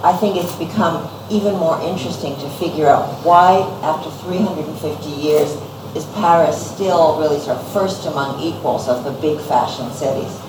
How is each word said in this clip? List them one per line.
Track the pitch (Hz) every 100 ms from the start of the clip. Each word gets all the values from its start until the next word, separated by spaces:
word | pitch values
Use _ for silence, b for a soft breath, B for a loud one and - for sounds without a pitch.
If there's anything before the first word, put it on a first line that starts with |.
I | 180 180
think | 214 185
it's | 175 -
become | 165 214 170 - - - -
even | 208 202 185
more | 165 -
interesting | 160 185 127 - 160 135
to | 143 -
figure | 170 156 147
out | - - -
why, | 165 175 180 190 - -
after | 156 156 165 151
three | 180 180
hundred | 196 156 151
and | -
fifty | 156 151 151
years, | 139 151 151 147 - - - - 156
is | - 208
Paris | 175 170 151 -
still | - - 190 170 160 151
really | 156 143
sort | - -
of | -
first | 202 190 - 170
among | 139 139 135
equals | 160 - 139 117 -
of | 123 139
the | 131
big | 156 151
fashion | - 127 - - 123
cities. | - 139 - - -